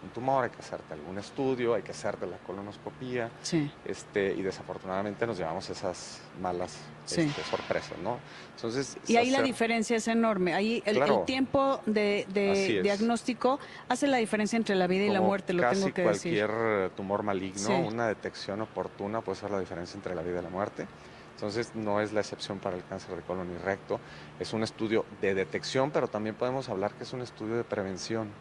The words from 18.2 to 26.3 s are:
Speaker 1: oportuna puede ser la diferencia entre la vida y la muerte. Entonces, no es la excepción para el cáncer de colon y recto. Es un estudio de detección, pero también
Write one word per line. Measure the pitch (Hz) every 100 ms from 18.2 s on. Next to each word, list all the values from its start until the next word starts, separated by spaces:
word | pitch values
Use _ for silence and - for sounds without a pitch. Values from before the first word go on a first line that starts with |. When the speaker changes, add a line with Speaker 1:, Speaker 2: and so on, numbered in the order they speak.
| 95 - - 101
Speaker 1:
oportuna | 110 - 87 - 101 113
puede | 104 98
ser | 101
la | 101
diferencia | 90 85 87 101
entre | 92
la | 87
vida | 87 87
y |
la | 87
muerte. | 90 104 - - - - - -
Entonces, | - 107 107 117
no | 110 107 104
es | 104
la | 107
excepción | 98 - - 98
para | 98 90
el |
cáncer | - 92 - 87
de |
colon | 82 90 90
y | 87
recto. | 90 98 - 110 - - - -
Es | -
un | 110
estudio | 110 - 110 110 - -
de | 98
detección, | 95 92 98 - 131 139
pero | 156 127
también | 107 107